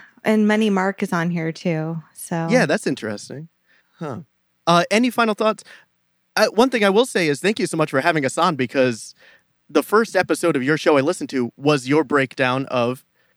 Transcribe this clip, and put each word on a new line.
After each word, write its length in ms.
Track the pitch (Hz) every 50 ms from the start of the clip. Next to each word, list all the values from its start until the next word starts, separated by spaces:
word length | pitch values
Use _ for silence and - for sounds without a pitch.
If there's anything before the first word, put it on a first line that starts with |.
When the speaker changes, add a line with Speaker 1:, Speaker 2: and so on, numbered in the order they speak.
| - - _ _ -
Speaker 1:
And 220 | 214 214 214 214
Money 240 | 208 214 220 220 214
Mark 320 | 196 190 185 196 196 -
is 100 | 208 -
on 180 | 185 170 165 180
here 200 | 170 170 160 160
too. 500 | 160 - - 180 165 156 156 165 165 160 - _ _
So 340 | - - - 175 165 165 165
Speaker 2:
Yeah, 160 | 226 254 190
that's 200 | 143 165 - -
interesting. 600 | 170 135 - 113 107 104 101 - - 123 139 160 - _ _ _ _ _ _ _ _ _ -
Huh. 220 | 165 147 117 180 151 _ _ _ _ _ _ _ _
Uh, 180 | 165 170 170 175 -
any 200 | 196 220 247 247
final 240 | - 233 233 220 202
thoughts? 300 | - 214 220 208 - - - - - _ _ _ _ _ _ _ _ _ _ -
Uh, 100 | 185 220 -
one 220 | - 202 254 269
thing 140 | 254 233 202
I 60 | 196
will 160 | 190 220 269
say 200 | - - 202 170 151
is 120 | 143 -
thank 180 | - 196 220 -
you 80 | 185
so 100 | - -
much 140 | 160 156 -
for 100 | - 135
having 240 | 131 175 160 156 135
us 140 | 127 - 160
on, 160 | 170 185 156
because 600 | 127 127 113 - 139 127 127 117 107 - - - _ _ - - _ _ _ _ _ _ -
the 120 | - -
first 320 | - - 202 220 226 - -
episode 400 | 185 180 - 160 - - 170 151
of 80 | 135
your 140 | 123 139 160
show 200 | 147 - 170 151
I 40 | 139
listened 300 | 131 156 180 - 147 -
to 220 | 143 131 120 117 -
was 320 | - 139 147 151 139 123 131
your 160 | 147 156 151
breakdown 640 | 117 147 139 135 127 - - 131 127 127 135 135
of 380 | - - 123 120 123 127 - - _ _ _ _ _ _